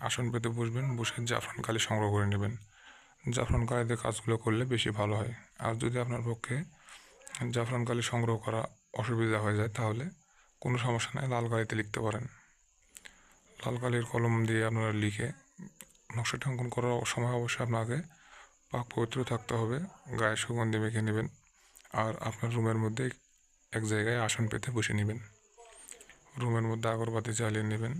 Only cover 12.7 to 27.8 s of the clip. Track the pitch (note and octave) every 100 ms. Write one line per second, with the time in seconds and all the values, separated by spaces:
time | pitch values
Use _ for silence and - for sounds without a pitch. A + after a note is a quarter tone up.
12.7 | _ _ - - - - - _ - -
13.7 | A#2+ B2 A#2+ A2+ A#2+ A#2 A2+ A2+ A2 A2
14.7 | A2+ A2 G#2+ G#2 G#2 A#2+ - - - F#3
15.7 | - - - _ A#2 A2+ B2+ C3+ B2+ B2
16.7 | A#2+ A#2+ A#2+ B2 - A#2+ B2 A#2 - B2
17.7 | A2+ A2+ C3+ F3+ - - - - _ _
18.7 | B2+ A#2+ - A#2 C3 B2 A#2 - A#2+ A2+
19.7 | C3 F#3 - - A2+ A2 A2 - A#2+ A2+
20.7 | A2 G#2+ A2 A2 G#2+ A2 - - _ -
21.7 | - - - A2 - A2+ G#2+ A#2+ A#2+ A2+
22.7 | A2 A2 A2+ B2+ - _ _ _ _ _
23.7 | A2+ A2 G#2+ G#2+ A#2+ A2 - A2+ A2 A#2
24.7 | A#2+ G#2 G#2+ G#2 A2+ - - _ - -
25.7 | - - - - - - C3 B2 A2+ A2+
26.7 | A2+ A2+ A2+ A2+ A2+ A2+ G#2+ A2+ G#2+ G#2+
27.7 | G#2+